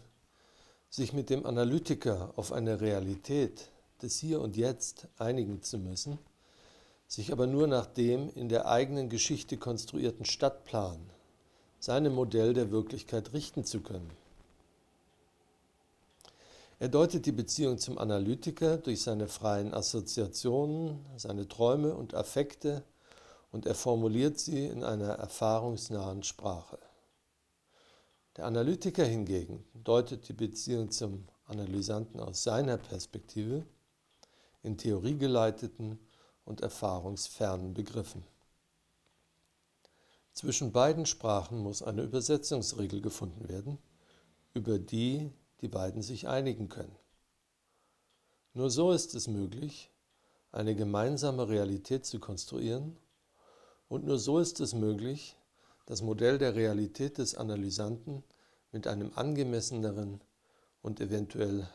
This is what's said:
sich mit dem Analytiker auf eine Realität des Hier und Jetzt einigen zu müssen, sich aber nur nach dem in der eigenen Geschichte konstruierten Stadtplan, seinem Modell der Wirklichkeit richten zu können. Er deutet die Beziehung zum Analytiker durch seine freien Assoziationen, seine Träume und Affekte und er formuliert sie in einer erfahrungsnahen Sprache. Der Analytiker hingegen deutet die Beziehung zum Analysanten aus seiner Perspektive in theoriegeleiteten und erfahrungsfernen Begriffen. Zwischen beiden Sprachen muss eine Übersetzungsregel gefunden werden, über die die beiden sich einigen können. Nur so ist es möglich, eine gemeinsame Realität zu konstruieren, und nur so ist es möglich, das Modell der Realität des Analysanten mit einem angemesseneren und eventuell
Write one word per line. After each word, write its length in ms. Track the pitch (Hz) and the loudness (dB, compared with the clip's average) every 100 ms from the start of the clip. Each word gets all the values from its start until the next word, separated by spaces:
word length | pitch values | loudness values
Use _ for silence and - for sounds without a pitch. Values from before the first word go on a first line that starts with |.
| - _ _ _ _ _ - _ _ | -18 _ _ _ _ _ -20 _ _
sich 220 | - 127 | -4 -2
mit 180 | 143 123 | -2 0
dem 160 | 131 - | 0 2
Analytiker 840 | 120 120 156 - 120 127 95 92 | 2 4 2 2 0 0 0 -2
auf 160 | - 101 | -6 -4
eine 300 | - 110 101 | 0 0 2
Realität 880 | 107 98 95 95 - 143 127 - - - _ - | 2 2 0 -4 0 2 0 -2 -18 -20 _ -12
des 160 | 120 - | -6 -4
Hier 240 | 156 156 | 0 0
und 160 | 117 104 | 0 2
Jetzt 500 | 120 117 - - - - | 0 0 -6 -8 -14 -4
einigen 420 | 113 127 104 98 | 0 0 0 -4
zu 160 | - 110 | -6 -6
müssen, 400 | 92 90 143 147 - _ _ - - - - _ - | -4 -4 -6 -8 -12 _ _ -20 -20 -20 -20 _ -10
sich 240 | - 101 | -6 -2
aber 140 | 117 | 2
nur 220 | 127 139 151 | 4 6 6
nach 180 | 127 | 4
dem 480 | 110 - 120 127 151 | 2 2 4 4 0
in 160 | - 117 | -4 0
der 160 | 113 | 2
eigenen 440 | - 117 135 139 127 | 4 4 4 0 -2
Geschichte 480 | 113 - 143 - 123 | 0 0 0 -4 -4
konstruierten 680 | 123 113 - 135 123 - | -2 -4 -4 0 0 0
Stadtplan, 760 | - - 139 - - 113 95 82 87 - _ _ _ _ _ _ | -4 0 0 0 -4 -2 -2 -6 -12 -20 _ _ _ _ _ _
seinem 360 | - 131 151 | 0 2 4
Modell 400 | 127 120 113 113 | 4 2 6 6
der 160 | 123 110 | 6 4
Wirklichkeit 600 | 110 110 135 - 117 - | 2 0 -6 -4 -4 -2
richten 320 | 147 147 156 | -6 -4 -4
zu 180 | - 107 | -4 -4
können. 280 | - 95 82 82 - - - _ _ _ _ _ _ _ _ _ _ _ _ _ _ _ _ _ - - - - - - | -6 -8 -10 -16 -20 -20 -20 _ _ _ _ _ _ _ _ _ _ _ _ _ _ _ _ _ -20 -20 -20 -20 -20 -6
Er 100 | 127 | 4
deutet 380 | 143 170 175 147 | 6 6 4 0
die 40 | |
Beziehung 460 | 113 113 - 139 120 | 0 0 0 2 0
zum 220 | - - | -2 -2
Analytiker 800 | 107 101 101 135 170 - 160 160 | 0 2 2 0 -4 2 2 4
durch 260 | 147 - | 0 0
seine 240 | 123 107 104 | 0 0 -2
freien 440 | - 107 101 104 | -2 0 2 0
Assoziationen, 1300 | 107 107 117 95 - 101 - 123 127 147 156 160 147 - | 0 0 -2 -2 -2 -2 -2 0 2 2 0 -4 -6 -10
seine 320 | 120 107 101 98 | -10 -6 -4 -4
Träume 460 | - 120 143 151 | 4 6 6 4
und 220 | - 113 | 0 -2
Affekte 680 | - - 135 147 - 147 143 - _ _ - - - _ | -2 0 0 0 -2 -2 -2 -6 _ _ -20 -20 -20 _
und 160 | 110 104 | -4 -2
er 80 | |
formuliert 640 | 113 127 113 113 113 147 147 | 0 2 4 4 6 4 2
sie 260 | - 143 | -2 -2
in 180 | 139 117 | -2 -2
einer 280 | - 107 104 | -2 0 0
erfahrungsnahen 1120 | - 104 - 110 110 120 113 - 107 98 98 | -2 -6 0 2 4 2 -4 -4 -4 -4 -4
Sprache. 560 | - - 101 87 - - - _ _ _ _ _ _ _ _ _ _ _ _ _ _ - | -6 -6 -6 -6 -8 -16 -18 _ _ _ _ _ _ _ _ _ _ _ _ _ _ -8
Der 80 | |
Analytiker 600 | 117 117 131 - 190 180 | -2 2 2 0 0 2
hingegen 580 | 131 113 95 92 85 104 - | 2 2 0 0 -2 -10 -14
deutet 520 | 117 117 117 123 120 - | -6 4 4 4 -4 -10
die 60 | |
Beziehung 560 | 104 110 110 - 120 107 | -4 -4 -4 -2 -2 -2
zum 380 | - 107 95 92 _ | -4 -4 -6 -12 _
Analysanten 760 | - 107 98 101 101 107 110 117 | -10 -6 -2 -2 -2 -2 -4 -8
aus 220 | 107 92 | -6 -2
seiner 360 | 120 113 139 117 | 0 2 2 -2
Perspektive 840 | - 95 - - - 107 110 143 160 _ _ _ _ _ - _ _ _ | -4 -10 -8 -12 -8 -6 -2 -4 -6 _ _ _ _ _ -20 _ _ _
in 140 | 110 101 | -6 -2
theoriegeleiteten 1200 | 113 101 110 147 139 120 113 107 117 - 110 110 - _ _ _ | 0 2 0 2 4 6 4 2 -6 -6 -8 -8 -14 _ _ _
und 160 | - 110 | -12 -6
erfahrungsfernen 1120 | - - 104 92 90 101 - - 107 92 92 | -6 -2 -2 -2 -4 -6 -8 -2 -2 -2 -4
Begriffen. 500 | 92 101 113 95 92 - _ _ _ _ _ _ _ _ _ _ _ _ _ _ _ _ _ _ _ _ | -6 -6 -6 -8 -10 -16 _ _ _ _ _ _ _ _ _ _ _ _ _ _ _ _ _ _ _ _
Zwischen 380 | - 139 120 127 | -6 0 0 4
beiden 360 | 123 143 160 156 | 6 6 4 0
Sprachen 500 | - 113 101 85 117 | 0 2 2 0 -4
muss 240 | 101 101 | -4 -4
eine 220 | - 104 | -4 -2
Übersetzungsregel 960 | 135 127 135 147 - 135 101 - 98 101 | 0 0 2 2 2 -2 -2 -2 -2 -2
gefunden 480 | 107 - 98 82 98 | -4 -4 -8 -8 -8
werden, 300 | 92 117 147 - _ _ _ _ _ _ | -8 -6 -10 -12 _ _ _ _ _ _
über 240 | 123 110 101 | -4 0 0
die 540 | 92 113 123 143 151 - _ _ | 0 0 2 0 -4 -10 _ _
die 60 | 117 | -6
beiden 360 | 101 95 104 | -2 -2 -4
sich 240 | 107 117 123 | -6 -6 -2
einigen 420 | 131 135 110 98 | 0 0 -2 -6
können. 260 | - - - _ _ _ _ _ _ _ _ _ _ _ _ _ _ _ | -8 -12 -16 _ _ _ _ _ _ _ _ _ _ _ _ _ _ _
Nur 160 | 123 131 | -2 0
so 220 | 123 175 | 4 4
ist 240 | 170 - | 4 0
es 120 | 117 113 | -6 -4
möglich, 640 | 104 95 110 151 - - _ _ _ _ _ _ | -2 -4 -4 -8 -10 -18 _ _ _ _ _ _
eine 240 | - 107 | -2 0
gemeinsame 720 | 104 104 101 120 147 147 127 110 | 2 2 2 2 0 0 0 2
Realität 560 | 107 98 98 - 131 | 2 2 -2 -2 -4
zu 140 | - 113 | -2 -8
konstruieren, 800 | - 95 - 120 117 123 151 165 _ _ _ _ _ - - _ - | -6 -8 -6 -4 -2 -2 -4 -10 _ _ _ _ _ -20 -20 _ -8
und 160 | 127 | -4
nur 140 | 143 135 | 0 2
so 200 | 110 160 | 4 4
ist 200 | 165 - | 2 0
es 140 | 123 | -2
möglich, 640 | 117 107 101 120 147 - - _ _ _ _ - | 2 2 0 -2 -6 -10 -20 _ _ _ _ -8
das 140 | 87 | -4
Modell 360 | 110 104 120 139 | -2 4 4 6
der 180 | 131 | 4
Realität 600 | 113 110 104 104 - 139 - | 4 4 2 0 -2 -4 -2
des 180 | 120 | -2
Analysanten 880 | - 113 101 98 98 107 117 151 139 - _ _ _ _ | -2 -2 -2 -2 -2 -2 -4 -8 -10 -12 _ _ _ _
mit 160 | 113 - | -6 -4
einem 240 | 101 101 | -2 -4
angemesseneren 1080 | - 139 143 127 117 - 120 107 101 101 101 - _ _ _ _ _ | -2 0 0 0 0 -2 -2 -2 -2 -4 -8 -14 _ _ _ _ _
und 180 | 113 107 | -8 -4
eventuell 680 | 104 104 104 113 104 101 92 | -2 -2 -2 -2 0 0 -4